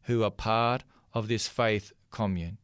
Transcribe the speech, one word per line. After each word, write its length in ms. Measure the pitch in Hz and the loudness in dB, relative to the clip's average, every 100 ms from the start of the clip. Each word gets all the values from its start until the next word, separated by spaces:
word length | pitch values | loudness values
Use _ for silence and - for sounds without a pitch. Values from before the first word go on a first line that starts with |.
who 200 | - 120 | 0 2
are 80 | 107 | 2
part 520 | - 110 113 117 127 - _ _ | 0 0 2 2 0 -4 _ _
of 140 | - 107 | -4 -2
this 200 | 113 - | -2 -2
faith 460 | - 117 107 - - _ | 0 2 2 -2 -20 _
commune. 480 | - 104 92 85 101 | -4 -2 -2 -4 -10